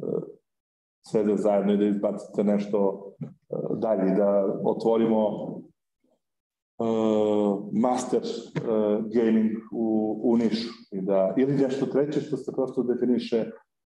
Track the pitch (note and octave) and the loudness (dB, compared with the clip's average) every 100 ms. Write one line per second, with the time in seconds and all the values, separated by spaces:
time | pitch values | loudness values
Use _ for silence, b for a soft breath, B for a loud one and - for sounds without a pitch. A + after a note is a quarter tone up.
0 | - - - - _ _ _ _ _ _ | -6 -6 -6 -14 _ _ _ _ _ _
1 | - A2+ G#2 G2+ G#2 G2+ G2 G2+ G#2 G2+ | -4 0 2 2 2 2 2 2 2 0
2 | G#2 G2+ - - G#2 G#2 G#2 G#2+ G2 F#2+ | -2 -4 -6 -2 0 0 0 0 0 -2
3 | - - - - - - - - A2+ G#2 | -10 -14 -16 -16 -10 -6 -4 -2 0 0
4 | F#2+ G2 G2+ G2+ G2 - A#2+ G#2+ A2+ A2+ | 2 2 4 2 2 0 0 0 2 4
5 | A2 A2 G#2+ G#2 - - - _ _ _ | 4 2 2 -2 -8 -10 -14 _ _ _
6 | _ _ _ _ _ _ _ - A2+ A2+ | _ _ _ _ _ _ _ -6 -2 0
7 | A2 A2 G#2+ G#2+ G#2 G2 - G2+ B2 B2+ | 2 2 2 2 2 0 -2 -2 0 0
8 | - A#2 - - - - A#2+ A2 G#2+ G#2 | -2 -2 -2 -8 -8 -6 -2 0 2 0
9 | A2+ A2+ A2+ A2 A2 - - A#2+ A2+ A2 | 0 0 4 4 2 -2 -8 -4 0 0
10 | G#2+ G#2+ C3 A#2 A2+ A2 - - - G2 | -2 -2 2 2 2 -2 -6 -12 -12 -6
11 | F#2 G2 F#2+ A2 C3+ C#3 C3+ C3+ B2+ C3 | 0 2 2 2 2 2 0 0 0 0
12 | D3 D3+ - C3 - B2+ C3 - A#2+ A#2 | 0 -2 -4 -6 -6 -4 -2 -2 -2 0
13 | B2 A#2+ - A#2 G#2+ B _ _ | 2 0 0 -2 -2 B _ _